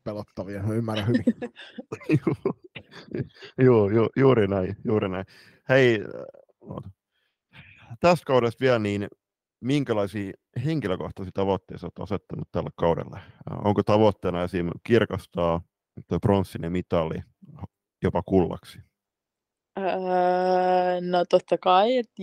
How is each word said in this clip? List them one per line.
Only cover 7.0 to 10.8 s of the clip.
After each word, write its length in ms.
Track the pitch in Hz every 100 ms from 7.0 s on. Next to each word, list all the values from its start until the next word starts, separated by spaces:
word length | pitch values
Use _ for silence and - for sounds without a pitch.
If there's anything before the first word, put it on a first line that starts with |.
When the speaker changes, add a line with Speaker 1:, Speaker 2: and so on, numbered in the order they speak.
| _ _ _ _ _ - - _ - 117
Speaker 2:
Tästä 260 | 170 175 -
kaudesta 340 | 131 117 -
vielä, 180 | 131 120
niin 280 | 104 101 101 - _ _ _ _
minkälaisia 760 | 120 147 123 107 101 107 98 - _ 123 135
henkilökohtaisia 680 | 160